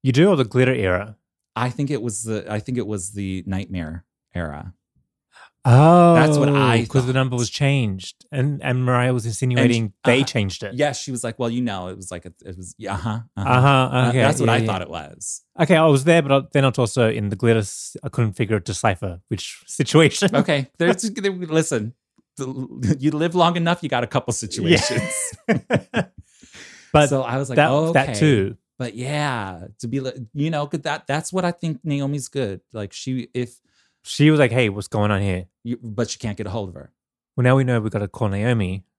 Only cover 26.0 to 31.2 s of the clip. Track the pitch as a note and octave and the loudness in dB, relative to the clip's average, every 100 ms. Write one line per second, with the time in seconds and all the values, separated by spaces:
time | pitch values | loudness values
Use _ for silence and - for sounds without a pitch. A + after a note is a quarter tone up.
26 | F#3 - _ _ - - - - _ D3+ | -6 -12 _ _ -20 -20 -20 -20 _ 4
27 | D3 C3+ A#2+ B2+ C3+ B2+ D3 C#3 D#3+ E3 | 4 2 -2 -4 0 2 4 2 2 2
28 | C3+ G#2+ D#3 A#2+ F#2+ G#2 _ _ B2 G#2+ | 0 2 4 4 0 -6 _ _ -10 -8
29 | B2+ D3 D3 A#2+ G2 F2+ F2+ A2 A#2+ C3+ | -6 -4 -4 -4 -8 -12 -16 _ -8 -6
30 | C3 B2+ A#2 C#3+ D3+ D#3 D3 E3 D3+ D3 | -6 -12 -12 -6 -4 -4 -4 -6 -6 -8
31 | - D3 | -4 -6